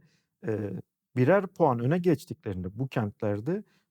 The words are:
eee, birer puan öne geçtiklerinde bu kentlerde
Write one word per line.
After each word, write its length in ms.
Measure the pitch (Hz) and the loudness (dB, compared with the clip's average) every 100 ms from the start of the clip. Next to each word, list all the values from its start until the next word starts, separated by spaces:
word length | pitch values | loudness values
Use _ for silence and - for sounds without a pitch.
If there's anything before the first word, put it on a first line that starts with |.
| - _ _ _ - | -10 _ _ _ -6
eee, 240 | 104 104 110 - _ _ 123 | -4 -6 -8 -14 _ _ 2
birer 320 | 127 196 190 | 4 4 2
puan 320 | - 160 120 | 2 2 2
öne 180 | 120 180 | 0 2
geçtiklerinde 800 | 175 - - - - 92 92 104 | 2 0 -2 -12 -8 -6 -8 -6
bu 80 | 135 | -4
kentlerde 760 | 135 104 - 107 104 120 196 - _ _ | -2 -4 -2 -4 -2 -4 -6 -8 _ _